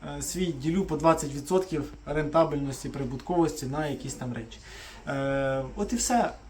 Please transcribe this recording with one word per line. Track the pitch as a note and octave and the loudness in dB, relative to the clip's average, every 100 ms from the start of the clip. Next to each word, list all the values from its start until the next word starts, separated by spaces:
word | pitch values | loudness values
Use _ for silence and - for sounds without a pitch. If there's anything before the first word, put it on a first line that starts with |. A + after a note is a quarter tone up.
| D3+ C#3+ | -8 -8
е, | |
свій | C#3 F3 F3+ | -6 -2 -2
ділю | C#3 D3 F3+ | 0 2 2
по | F#3+ D3+ | 2 4
двадцять | D#3+ D#3+ C#3+ | 6 6 2
відсотків | C#3 - F#3 F#3 D3+ - - - | -6 2 2 2 -2 -4 -10 -2
рентабельності, | D3+ D3 D#3+ D#3 D3 C#3 C3 C3 | 0 4 4 4 2 -2 -4 -8
прибутковості | C3+ B2+ C3 - F3+ D#3 - B2+ | -6 -4 -6 0 4 4 2 -4
на | D3 D#3 | -2 -2
якісь | B2+ C3 | -4 -8
там | - B2 | -8 -6
речі. | A#2 A2+ - - - - - - | -6 -10 -14 -16 -16 -16 -12 -6
Е, | C#3 C#3 C#3 C3+ C3+ C3 G3+ | -2 0 0 0 0 -2 -4
от | G#3 | -2
і | A#3 | 0
все. | - A#3+ E3+ - - | 2 2 2 -2 -16